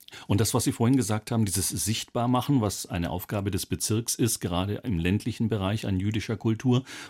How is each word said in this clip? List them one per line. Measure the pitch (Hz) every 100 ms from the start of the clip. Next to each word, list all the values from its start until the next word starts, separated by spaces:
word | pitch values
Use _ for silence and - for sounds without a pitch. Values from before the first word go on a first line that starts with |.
| - - -
Und | 104
das, | 107
was | 123
Sie | 143
vorhin | - 117 135
gesagt | 107 107 -
haben, | 113
dieses | 101 98 -
Sichtbarmachen, | 98 98 113 - 123 120 123 120 139
was | 104 - -
eine | 87 85
Aufgabe | 92 - 104 101
des | 98 -
Bezirks | - - 110 113 -
ist, | 117 -
gerade | 98 87 95 104
im | 127 85
ländlichen | 87 107 117 - 110
Bereich | 110 95 110 104
an | 95
jüdischer | 101 113 - 107
Kultur, | 117 110 127 123 - - -